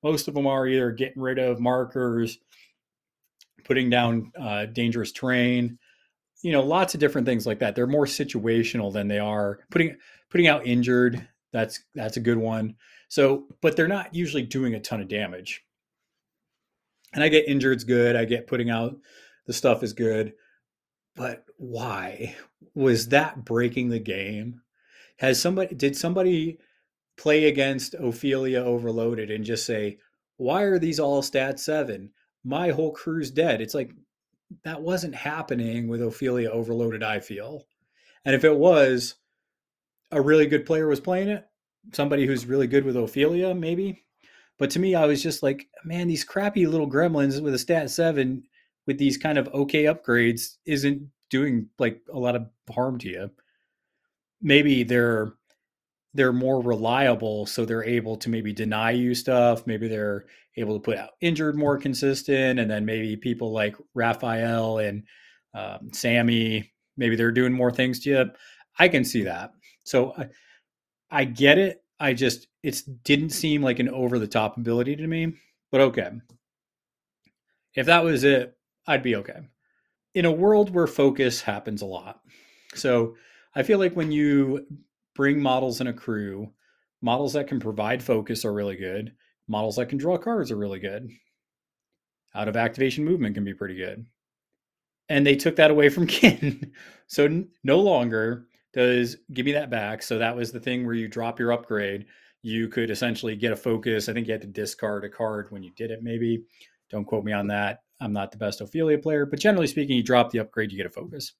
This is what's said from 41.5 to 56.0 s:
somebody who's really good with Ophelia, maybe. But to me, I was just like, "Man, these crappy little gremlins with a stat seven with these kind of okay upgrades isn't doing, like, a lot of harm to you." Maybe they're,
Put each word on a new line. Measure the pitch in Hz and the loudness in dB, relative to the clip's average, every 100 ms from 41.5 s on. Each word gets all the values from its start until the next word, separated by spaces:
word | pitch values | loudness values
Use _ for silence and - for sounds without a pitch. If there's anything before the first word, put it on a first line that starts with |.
| _ _ _ - | _ _ _ -18
somebody | - 143 143 135 | -4 0 2 2
who's | 131 117 | 0 0
really | 135 127 | 0 4
good | 139 135 | 2 2
with | 123 | -2
Ophelia, | 113 - 147 170 185 | -2 0 2 2 0
maybe. | 180 165 175 196 190 _ _ _ _ _ _ | -2 -4 -4 -4 -8 _ _ _ _ _ _
But | 139 | -2
to | - | 0
me, | 190 180 | 2 4
I | 151 | 4
was | 147 | 2
just | 160 143 | -2 -2
like, | 139 139 - - | -2 -2 -10 -18
"Man, | 165 170 175 | -10 -4 -2
these | 160 | -2
crappy | - - 202 202 170 | -4 -2 -2 2 2
little | 160 147 | 2 0
gremlins | 135 170 156 139 135 | 2 2 2 2 0
with | 151 | -2
a | 127 | -4
stat | - 165 139 | 0 0 0
seven | - 165 147 131 135 - _ _ _ - | 0 0 2 0 -2 -10 _ _ _ -6
with | 139 | 2
these | 139 135 | 2 2
kind | 156 151 | 0 0
of | - | 0
okay | 139 139 156 | -2 0 2
upgrades | 151 156 - 120 117 117 - - - | 2 0 2 4 4 2 -6 -14 -6
isn't | 147 143 139 143 _ _ | -2 0 -2 -8 _ _
doing, | 131 147 120 104 _ | -2 0 -2 -4 _
like, | 120 113 - | -2 -2 -12
a | 139 | -6
lot | 123 120 | -2 -2
of | 113 _ _ | -6 _ _
harm | - 127 123 | -4 -4 -4
to | 101 | -8
you." | 90 98 _ _ _ _ _ _ _ _ _ _ _ | -10 -12 _ _ _ _ _ _ _ _ _ _ _
Maybe | 170 143 147 135 | 4 6 6 2
they're, | 117 123 120 113 107 - _ _ _ _ _ _ | 4 2 4 0 -2 -10 _ _ _ _ _ _